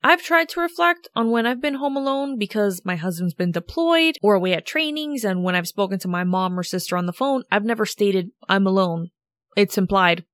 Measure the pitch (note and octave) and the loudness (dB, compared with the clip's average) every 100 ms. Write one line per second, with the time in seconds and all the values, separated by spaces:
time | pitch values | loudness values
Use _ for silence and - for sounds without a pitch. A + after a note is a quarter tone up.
0 | C4+ F4 - F4 E4 - E4+ E4+ E4+ F4 | 4 2 2 0 0 -2 -4 0 0 0
1 | - - A3+ A#3 A#3 B3+ D4 C#4 C#4 C#4 | -6 -4 0 0 0 -2 -4 -2 -4 -2
2 | C4+ C4+ C#4 C4 G3+ G#3+ G3+ F#3 F#3 F3 | -2 -2 -4 -4 -4 0 0 -2 -6 -4
3 | F3+ E3+ F3+ - F3 E3+ - - E4 E4 | -4 -4 -4 -2 -2 -2 -6 -2 2 4
4 | D#4+ - G#3 G3 F#3 E3+ - D#4 D#4 D4+ | 2 2 2 4 2 -2 -2 -4 -2 -4
5 | D4+ C#4 G#3+ F#3 F3+ F3+ E3+ - G3 F#3+ | -6 -4 -2 -2 0 0 -2 -2 -2 -2
6 | F#3 F3 F3+ F#3 F#3 F3+ F3 F#3 - F3+ | -2 -2 0 0 0 -2 -4 -6 -2 -2
7 | F3 - C#4 C4 - G3+ G#3+ A3+ G#3+ - | -2 -2 0 0 0 0 0 -2 -2 0
8 | G#3 F#3+ F3 _ - G3 F#3+ F#3+ F3+ E3 | 2 2 -2 _ 0 2 4 4 2 -2
9 | F3 _ _ _ _ - G3+ - F#3 G3 | -8 _ _ _ _ 2 2 2 2 4
10 | F3+ E3+ - | 4 2 -4